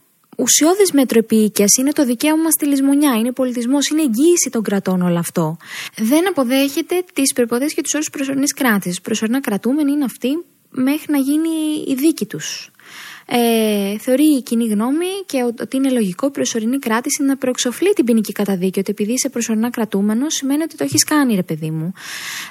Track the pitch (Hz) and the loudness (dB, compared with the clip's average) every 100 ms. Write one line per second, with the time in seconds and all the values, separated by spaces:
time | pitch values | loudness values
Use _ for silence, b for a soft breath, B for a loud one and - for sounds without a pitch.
0 | _ _ _ - 240 - 302 381 381 277 | _ _ _ -4 0 4 4 4 4 4
1 | 254 226 226 220 214 208 202 226 269 302 | 4 2 4 2 4 4 4 4 2 2
2 | 247 240 302 311 320 302 294 277 277 285 | 0 0 0 2 2 0 0 2 2 4
3 | 294 220 240 247 254 240 240 285 269 302 | 4 2 0 0 -2 -2 0 0 2 0
4 | 302 214 330 349 247 233 202 202 190 185 | 2 4 4 4 2 -2 0 -2 0 0
5 | 180 170 165 - 156 165 B B B - | 2 0 -2 -2 -2 -4 B B B -4
6 | 220 302 381 349 240 269 277 320 320 349 | 2 2 2 0 2 2 2 -2 -2 -2
7 | 359 - 269 - 233 240 294 320 285 285 | -2 -2 0 0 0 0 -2 -4 -4 -4
8 | 311 - 269 269 294 - 262 202 180 175 | -4 -6 -4 -2 -2 0 0 0 -2 -6
9 | - 220 220 262 269 196 226 294 285 294 | -4 -4 -2 -2 -2 -2 0 0 2 0
10 | 254 - 247 311 - _ _ - 262 302 | -2 -2 -4 -4 -6 _ _ -2 0 0
11 | - 294 269 302 330 320 311 302 - 254 | 0 0 2 0 0 -2 -2 -4 -4 0
12 | 311 302 208 156 - - - B B B | 0 0 -4 -8 -10 -12 -14 B B B
13 | B B - 240 233 226 220 208 196 214 | B B -4 0 2 2 2 0 -2 -4
14 | - 262 311 277 - 233 233 208 240 302 | 0 2 4 2 0 -2 0 0 0 0
15 | 359 392 370 269 240 233 220 269 269 247 | -2 -6 -4 -2 -2 -4 -6 -2 0 2
16 | 196 175 277 277 254 233 220 277 262 220 | 0 -2 -4 -2 -4 -2 -2 -2 -2 -2
17 | 285 - 277 269 254 247 247 233 359 403 | -2 -2 0 0 -2 -2 -4 0 2 2
18 | 240 226 202 208 202 190 185 196 190 202 | 4 2 0 -2 -2 0 0 -2 -2 -2
19 | 208 254 269 240 226 214 240 240 214 196 | -2 -2 -2 -4 -2 0 -2 -2 -2 0
20 | 208 226 302 - 269 294 320 311 277 294 | 0 0 -2 -2 -2 -2 -2 -4 -2 0
21 | - 302 262 202 175 156 156 160 165 B | 2 2 2 2 -2 -4 -4 -4 -6 B
22 | B B B B B | B B B B B